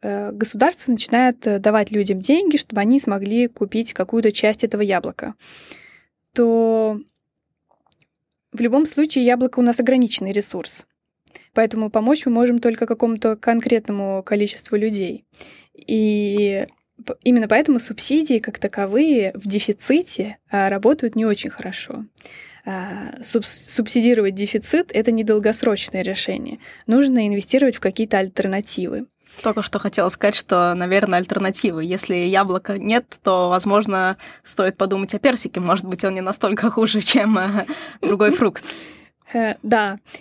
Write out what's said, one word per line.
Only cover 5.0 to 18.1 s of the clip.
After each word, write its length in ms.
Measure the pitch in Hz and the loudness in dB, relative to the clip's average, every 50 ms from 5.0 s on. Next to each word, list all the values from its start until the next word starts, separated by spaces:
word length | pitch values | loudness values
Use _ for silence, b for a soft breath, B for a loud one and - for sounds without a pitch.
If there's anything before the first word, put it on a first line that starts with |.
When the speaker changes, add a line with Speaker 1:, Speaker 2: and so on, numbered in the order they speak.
| 170 - - - - - 214 B B B B B B B B B B B B B B B _ _ _ _ - | -2 -4 -8 -8 -10 -10 -10 B B B B B B B B B B B B B B B _ _ _ _ 0
Speaker 1:
то 680 | 247 240 226 226 226 226 226 226 220 220 220 214 208 - - _ _ _ _ _ _ _ _ _ _ _ _ _ _ _ _ _ _ _ _ _ _ _ _ _ _ _ _ - | 2 2 4 4 4 2 2 2 2 2 0 -2 -4 -8 -14 _ _ _ _ _ _ _ _ _ _ _ _ _ _ _ _ _ _ _ _ _ _ _ _ _ _ _ _ -4
в 80 | 220 | -2
любом 260 | 233 233 240 285 311 | 0 2 4 2 2
случае 400 | 302 - 285 311 311 - 269 247 | 2 2 0 0 2 2 2 4
яблоко 320 | 240 247 240 254 254 - 254 | 4 4 4 2 0 2 2
у 40 | 247 | 2
нас 180 | 240 240 - | 2 2 2
ограниченный 520 | 240 247 262 254 247 214 - - 196 190 196 | 2 4 4 4 4 2 0 -2 -6 -4 -2
ресурс. 540 | 208 196 - - 185 165 - - - - _ _ _ _ _ _ _ _ B B B B B _ | -4 -4 -4 -6 -10 -10 -10 -12 -16 -16 _ _ _ _ _ _ _ _ B B B B B _
Поэтому 380 | 226 226 220 220 220 214 214 | 2 2 2 0 -2 -2 0
помочь 340 | - 220 220 247 302 302 - | 0 2 2 2 2 2 2
мы 60 | 254 233 | 0 2
можем 260 | 233 240 247 240 233 | 4 4 4 2 2
только 260 | 240 240 226 - 233 | 2 0 0 0 -2
какому-то 500 | 233 233 226 247 226 226 214 - 226 220 | -2 -2 0 0 0 0 0 0 -2 -2
конкретному 840 | 214 - 233 233 233 226 - 240 220 226 - 208 202 196 196 190 190 185 | 0 0 0 0 0 2 2 0 0 0 -2 -4 -4 -4 -4 -4 -6 -4
количеству 540 | - 208 208 208 202 - - - - 214 | -2 0 0 0 -2 -4 -8 -6 -4 -2
людей. 480 | 208 214 220 214 196 190 170 - - - _ B B B B B B B B B | 0 0 0 -2 -2 -4 -6 -6 -10 -14 _ B B B B B B B B B
И 880 | - - - 220 220 214 214 208 208 208 202 202 208 208 202 196 190 - - - _ _ _ _ - 220 | -16 -6 -2 0 2 2 2 2 0 0 0 0 0 0 0 0 -2 -6 -8 -10 _ _ _ _ -16 -12
п-, 100 | - - - - | -12 -12 -2 2
именно 260 | 247 247 240 220 214 | 4 4 4 4 4
поэтому 320 | 220 247 311 - 269 233 | 4 4 4 4 2 2
субсидии 580 | - - 214 - - - | 0 -4 -10 -10 -4 0